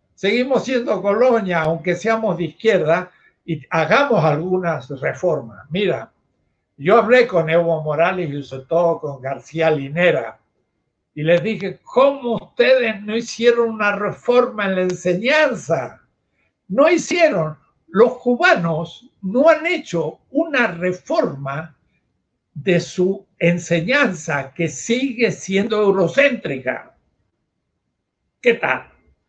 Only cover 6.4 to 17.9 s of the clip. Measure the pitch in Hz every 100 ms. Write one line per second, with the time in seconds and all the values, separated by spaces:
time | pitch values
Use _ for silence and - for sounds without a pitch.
6.4 | _ _ _ - 147 226 208 247 240 180
7.4 | 156 170 170 160 151 147 175 185 160 143
8.4 | 139 135 - 165 170 156 151 135 131 139
9.4 | - 160 160 147 139 156 180 147 113 -
10.4 | _ _ _ _ _ _ _ 147 151 170
11.4 | 190 208 190 - - 240 277 277 240 220
12.4 | - - 240 262 226 202 208 226 233 -
13.4 | 233 240 226 220 208 190 202 - - 240
14.4 | 247 214 196 185 185 180 180 180 233 302
15.4 | 294 196 - 151 117 - _ _ _ _
16.4 | _ _ - 208 311 349 - 349 320 196
17.4 | 156 156 _ _ _